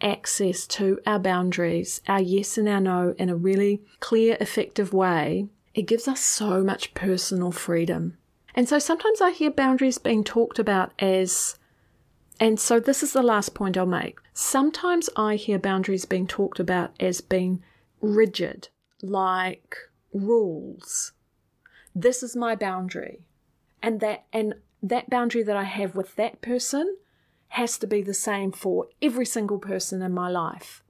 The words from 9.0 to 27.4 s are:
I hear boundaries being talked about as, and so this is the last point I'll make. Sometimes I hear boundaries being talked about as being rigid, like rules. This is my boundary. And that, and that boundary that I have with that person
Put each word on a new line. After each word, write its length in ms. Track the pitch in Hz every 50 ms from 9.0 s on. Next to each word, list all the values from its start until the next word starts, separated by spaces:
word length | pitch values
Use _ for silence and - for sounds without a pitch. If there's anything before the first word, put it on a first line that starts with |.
| - 440 440 -
I 100 | 381 359
hear 200 | 349 - 302 302
boundaries 460 | 294 285 269 262 262 254 269 262 247
being 260 | - - 233 233 214 208
talked 340 | - - 233 233 233 - -
about 320 | 214 208 196 185 180 - - -
as, 580 | 202 190 185 190 190 185 - - - - - - _ _ _ _ _ _ _ _ _ _ _ _ _ _ - -
and 180 | 226 226 220 214
so 200 | - - 240 233
this 240 | 226 269 277 - 302
is 100 | 277 -
the 100 | 269 247
last 300 | 240 220 208 202 - -
point 240 | - 202 190 185
I'll 80 | 185 185
make. 340 | 185 175 - - - - - _ _ _
Sometimes 760 | - - - - 269 269 302 302 - - 359 349 339 339 - -
I 200 | - 214 214 208
hear 240 | 208 - - 202 185
boundaries 460 | 196 196 190 190 185 - 190 185 -
being 220 | - 190 180 190
talked 320 | - - - 196 - - -
about 320 | 180 180 185 180 175 - - -
as 220 | 190 185 180 -
being 420 | - _ 190 185 185 185 185 180 - _ _ _ _ _ _ _
rigid, 640 | - 214 208 214 220 - - - 175 - - - - - _ _ _ _ _ _
like 760 | 196 190 202 190 190 185 185 185 185 185 - - _ _ - - - - _ _ _ _ -
rules. 1000 | 202 196 214 233 226 208 175 160 151 135 135 - - - - - - - - - _ _ _ _ _ _ _ _ _ _ _ _ - _ _ _
This 260 | 180 190 247 254 247
is 140 | 254 233 -
my 200 | 240 240 226 220
boundary. 680 | 202 208 190 185 185 185 185 - - - - - - _ _ _ _ _ _ _ _ _ _ _ _
And 200 | - 226 220 208
that, 240 | 226 214 214 - - _ -
and 220 | 220 214 214 - - _ _ _ _ -
that 260 | 190 240 247 - -
boundary 340 | 247 247 240 233 233 233 220
that 120 | 208 202
I 80 | 202 196
have 320 | 190 196 202 202 185 190
with 220 | 190 196 - -
that 240 | - 214 - - -
person 560 | - 233 247 247 - - 277 285 330 392 381 - _ _ _ _ _ _ _ _